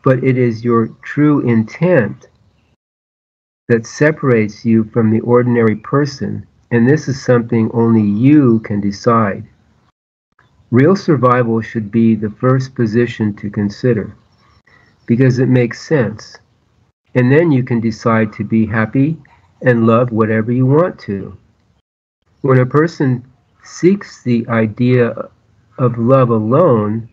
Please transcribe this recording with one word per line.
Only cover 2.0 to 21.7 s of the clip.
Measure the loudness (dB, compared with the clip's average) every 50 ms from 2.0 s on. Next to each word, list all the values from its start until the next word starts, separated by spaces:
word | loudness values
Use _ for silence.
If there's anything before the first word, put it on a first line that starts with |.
| 0 -2 -8 -14 -20 _ _ _ _ _ _ _ _ _ _ _ _ _ _ _ _ _ _ _ _ _ _ _ _ _ _ _ _ -2
that | -2 -2 -2
separates | -8 -4 0 0 0 0 0 0 2 2 2 0 -2 -6 -6
you | -2 0 2 2 0 0
from | -2 0 0 2
the | 0 0
ordinary | 0 2 2 2 2 2 0 2 2 0 0
person, | -2 -6 -4 -2 -2 -2 -2 -6 -8 -8 -8 -8 -10 -14 _ _ _ _ _
and | 0 2 4
this | 4 2 2 0 -6
is | -8 -6
something | -2 0 0 0 0 -2 -2 -2 -2 0
only | 0 0 2 2 2 2
you | 2 0 0 2 4 4 4 6 4 4 2 0
can | -2 -4 -6 -4
decide. | -4 -4 -6 -2 -2 0 2 2 0 -2 -4 -8 -12 -18 _ _ _ _ _ _ _ _ _ _ _ _ _ _ _ _ _ _ _ _ _ _ _ _
Real | 2 4 4 4 2
survival | 0 0 -2 0 2 2 2 2 2 0 0 -2 -4
should | -4 -6 -8 -8 -8 -2
be | 0 2 2 2 2
the | 0 -2 -8 -6 _
first | 0 0 0 0 -2 -6 -4
position | -4 -4 0 0 0 -2 -2 -2 -4 -4 -4 -4
to | -6 -12 -8
consider, | -4 -4 -4 -4 -4 -2 -2 0 0 0 -4 -8 -14 _ _ _ _ _ _ _ _ _ _ _ _ _ _ _ _ _ _
because | -2 0 2 2 2 2 2
it | 0 2
makes | 2 2 2 0 -4 -12
sense, | -4 -2 -2 0 0 -2 -6 -12 -18 -20 -20 -20 _ _ _ _ _ _ _ _ _ _ _ _ _ _ _
and | -2 0 2
then | 2 2 2 2
you | 0 0
can | 0 -2 -4 -2
decide | -2 -4 -6 -4 -2 -2 0 0 0 -2 -4
to | -10 -6
be | -2 0 -2 0
happy | 0 -2 -4 -4 -2 0 -2 0 0 -2 -6 -12 _ _ _ _ _ _ _
and | 0 0 2 2 2
love | 2 2 2 0 0
whatever | 0 -2 -2 0 0 -2 -2 -2
you | -2 0 0
want | 2 2 2 0 0 -4 -12 -10 -10
to. | -8 -8 -8 -12 -16 -20 _ _ _ _ _ _